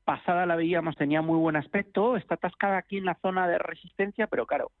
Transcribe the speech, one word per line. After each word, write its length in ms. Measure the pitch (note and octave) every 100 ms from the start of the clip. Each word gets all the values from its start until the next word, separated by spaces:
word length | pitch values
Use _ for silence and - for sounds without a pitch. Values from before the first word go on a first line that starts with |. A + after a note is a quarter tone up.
pasada 400 | - - - F3
la 120 | F3+ E3
veíamos, 400 | E3 F3 E3 D3
tenía 260 | C#3+ D#3
muy 160 | D#3+ E3
buen 160 | D#3+
aspecto, 640 | D3+ C#3+ G3+ G3+ F#3+ A3+ A3+
está 180 | -
atascada 420 | E3+ F3+ - G3+ F#3+
aquí 220 | - G3
en 60 |
la 100 | F#3 E3
zona 240 | F#3+ F#3 F3+
de 120 | E3+
resistencia, 680 | - E3 - - G3 - G#3+
pero 180 | -
claro, 280 | A2+ C#3+ A#2 _